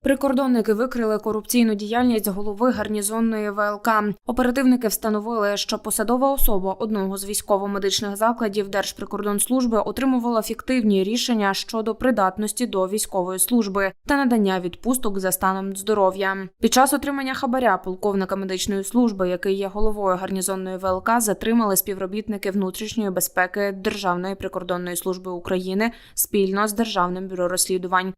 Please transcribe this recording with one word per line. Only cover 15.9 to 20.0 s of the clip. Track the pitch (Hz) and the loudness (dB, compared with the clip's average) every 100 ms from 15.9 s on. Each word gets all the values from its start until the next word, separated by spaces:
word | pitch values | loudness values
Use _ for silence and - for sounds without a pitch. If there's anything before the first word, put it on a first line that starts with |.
| 208 190 190 190 190 190 _ | 4 4 4 -2 -2 -8 _
Під | 226 | 4
час | 247 269 | 6 6
отримання | 285 277 277 262 | 4 -2 -4 -4
хабаря | 262 262 254 240 185 | -4 -2 2 2 2
полковника | 185 185 208 196 185 196 | -2 -2 0 0 0 -2
медичної | 190 185 - 196 | -4 -4 -2 -4
служби, | 196 240 240 196 185 | 0 2 2 2 -2
який | 180 196 | 0 -2
є | 196 196 | -2 -2
головою | 202 214 208 | 2 2 4